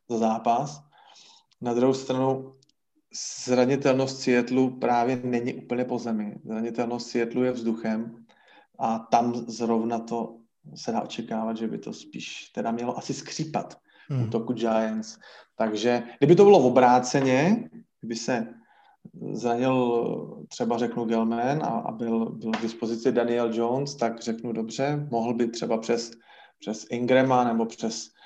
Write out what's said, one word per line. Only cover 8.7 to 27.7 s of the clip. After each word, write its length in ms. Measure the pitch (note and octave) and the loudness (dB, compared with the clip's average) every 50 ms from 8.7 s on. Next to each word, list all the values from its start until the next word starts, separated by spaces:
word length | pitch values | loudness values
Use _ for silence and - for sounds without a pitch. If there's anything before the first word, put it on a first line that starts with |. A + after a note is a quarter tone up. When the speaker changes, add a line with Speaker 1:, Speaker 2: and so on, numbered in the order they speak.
| _ - | _ -4
Speaker 1:
a 200 | B2+ A2+ A2+ A2+ | -2 -2 -2 -4
tam 360 | - - B2+ A#2+ A#2+ A#2+ A#2+ | 0 2 2 4 4 2 -2
zrovna 640 | A#2+ A2+ A#2 A2 A#2 A#2 A2+ A2+ A2+ A2 A#2 A#2 A2+ | -4 -6 -8 -6 -4 0 0 2 2 0 0 -2 -4
to 420 | A#2 - A#2+ A#2 A2 - - - _ _ _ _ _ D3+ - | -4 -6 -6 -6 -6 -8 -10 -16 _ _ _ _ _ -20 -18
se 160 | - - A#2+ | -10 -6 -4
dá 100 | A2+ A2 | -4 -4
očekávat, 560 | G2+ - - - A2+ - A#2 A2 A2 A2+ A2+ | -4 -6 -8 -10 -8 -6 -6 -4 -4 -4 -4
že 100 | A2 A2+ | -4 -6
by 100 | A2 A2+ | -6 -6
to 160 | A2+ - - A2+ | -8 -10 -12 -12
spíš 580 | - - - - - - - - - - - _ | -14 -16 -16 -16 -14 -14 -14 -14 -16 -18 -12 _
teda 160 | A2 A2 A2+ | -6 -4 -4
mělo 260 | A#2 A#2+ A#2+ B2 A#2+ | -4 -4 -4 -6 -6
asi 160 | - - - - | -6 -6 -8 -8
skřípat 640 | - - - - - D#3 - - F#2 - - - - _ _ _ _ _ - | -8 -10 -10 -8 -8 -6 -4 -4 -4 -6 -6 -12 -20 _ _ _ _ _ -4
Speaker 2:
Hmm. 160 | C#3+ B2 A2+ | -2 -2 -2
Speaker 1:
útoku 260 | G#2+ A#2 A2+ A2+ B2 B2 | -2 -2 -2 -2 -4 -2
Giants. 640 | A2 A2+ A2+ A2 A2 A2+ A2 A2 A2 A2 - - - - - - - - _ _ | -2 0 2 2 2 2 0 -2 -4 -6 -8 -14 -20 -20 -20 -20 -20 -20 _ _
Takže 480 | - A2+ G#2+ G#2+ G2+ G#2+ A#2+ A#2+ A#2+ A#2 - - | -4 -2 -2 0 0 2 2 2 2 -2 -6 -2
kdyby 180 | - C#3 D3 F3 | 2 6 8 8
to 80 | - G3+ | 10 10
bylo 160 | G3+ G3+ E3+ | 10 10 10
v 60 | B2+ | 8
obráceně, 1040 | B2+ A#2+ B2+ B2 B2 B2 B2+ B3 - - C#3+ C3+ C3 B2+ C3+ D3+ F#3+ A3+ A3+ - - - - - _ _ _ | 6 8 8 8 8 8 6 4 2 2 2 4 4 4 4 6 4 4 2 0 -6 -14 -20 -20 _ _ _
kdyby 160 | - A2+ A2+ | -10 -8 -8
se 320 | A2+ - - B2+ A2+ A2+ A#2 - - _ _ _ _ _ _ _ _ - - - - - G2 | -4 -2 -2 -2 -2 -2 -6 -10 -18 _ _ _ _ _ _ _ _ -20 -20 -16 -12 -10 -8
zranil 1120 | G2+ G#2+ A#2 A#2+ A#2+ A#2+ B2+ C3 C3 B2+ B2 A#2+ A#2+ A#2 B2 B2 A#2 - - - - - - | -6 -4 -2 0 0 2 2 2 2 2 2 2 2 0 0 -2 -4 -6 -8 -12 -14 -16 -16
třeba, 300 | - - - A#2+ A2+ A#2 | -12 -8 -4 -2 -2 0
řeknu, 280 | A#2 A#2+ A#2 - A#2+ A#2 | 0 -2 -2 -2 -4 -2
Gelman 580 | A2 A#2 A2+ A2+ A2+ A#2 A#2 A#2+ C3+ D3 D#3 D3+ | 0 0 0 2 0 0 0 0 0 -2 -2 -2
a, 40 | |
a 240 | - A2+ A2+ - - | -4 -4 -4 -6 -6
byl, 340 | A2+ A2+ A#2+ A2+ A2+ A2+ A2+ | -6 -6 -4 -2 -2 -2 -2
byl 260 | - - - A#2 A2 | -4 -6 -8 -6 -6
k 100 | A2 A2 | -4 -4
dispozici 500 | A2+ A2+ - - A#2 A2 A#2 A2+ - C3 | -4 -6 -6 -6 -4 -4 -4 -2 0 0
Daniel 420 | A#2 A#2+ A#2 A#2 A#2+ A#2+ A#2+ A#2 A2 | 2 2 0 0 0 0 0 0 0
Jones, 420 | A2+ A#2 A#2 B2+ C#3 C#3+ C#3+ - | 0 0 0 0 -2 -4 -6 -4
tak 260 | - A#2+ A2+ A2+ - | -4 -4 -4 -4 -4
řeknu, 300 | - A2+ A2+ - - A#2+ | -6 -6 -6 -6 -6 -6
dobře, 560 | A2 A2+ A2 A2+ - - C3+ C#3+ D3 D3 D3 C#3+ | -6 -6 -6 -6 -4 -2 -2 -2 -2 -2 -4 -2
mohl 220 | A#2+ A2+ A2+ A#2+ A#2 | -2 -2 0 0 0
by 140 | A#2+ A#2+ | 0 -2
třeba 300 | A2+ A2+ - - A2+ A2+ | -2 -2 -4 -4 -2 -2
přes, 340 | A2+ - - A#2 A2+ - - - - _ - - - - - _ _ | -2 0 -2 -2 -2 -4 -8 -14 -20 _ -20 -20 -20 -20 -20 _ _
přes 260 | - G#2 A2+ - - - | -10 -8 -8 -8 -8 -6
Ingrama 540 | B2 A#2+ B2 A#2+ B2+ C3 C3 C3+ B2+ B2 B2 | -4 -2 2 4 6 6 6 6 4 4 4
nebo 220 | A#2+ A2+ A2+ A2+ | 2 2 0 0
přes, 460 | A#2 | -2